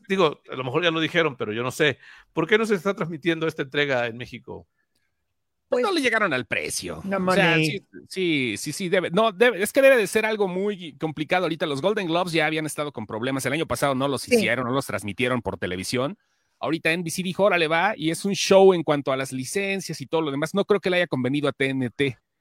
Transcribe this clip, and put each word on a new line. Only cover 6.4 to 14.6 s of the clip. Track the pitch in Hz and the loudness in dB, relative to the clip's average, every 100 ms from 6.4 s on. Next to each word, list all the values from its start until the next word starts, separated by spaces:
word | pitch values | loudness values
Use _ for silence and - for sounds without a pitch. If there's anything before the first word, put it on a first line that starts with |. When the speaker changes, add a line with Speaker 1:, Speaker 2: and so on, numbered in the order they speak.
| 120 | -2
Speaker 2:
precio. | 101 78 - - - 190 | -4 -4 -6 -8 -10 -6
Speaker 4:
No | 196 | -2
Speaker 2:
O | 185 | 2
sea, | 185 175 | 4 4
Speaker 4:
money. | 165 156 | 2 0
Speaker 2:
sí, | 135 - - - | -4 -12 -20 -12
sí, | 190 175 147 123 104 | -4 0 0 0 -4
sí, | 156 | -6
sí, | - 180 | -6 -2
debe, | 185 156 | 0 0
no, | 175 226 | 2 2
debe, | 180 247 185 | 4 2 2
es | 202 | 0
que | 277 | 6
debe | 269 254 | 6 6
de | 190 | 2
ser | 220 220 | 0 0
algo | 220 190 | 0 -2
muy | 185 202 190 165 - | -2 -4 -4 -10 -8
complicado | 160 156 151 185 165 | -6 -4 0 0 0
ahorita. | 165 170 | -2 -4
Los | 139 | 0
Golden | 180 214 175 | 0 0 0
Globes | 165 180 | 0 0
ya | 160 151 | 0 0
habían | 156 151 | -2 -4
estado | - 147 | -6 -8
con | 135 104 | -8 -8
problemas. | 110 127 135 131 | -4 -4 -2 -2
El | |
año | 151 156 | -2 -2
pasado | 120 139 131 | -2 0 0
no | 139 | 0
los | 131 | -2
Speaker 3:
Sí. | - 240 | 0 2
Speaker 2:
hicieron, | 110 120 | 2 0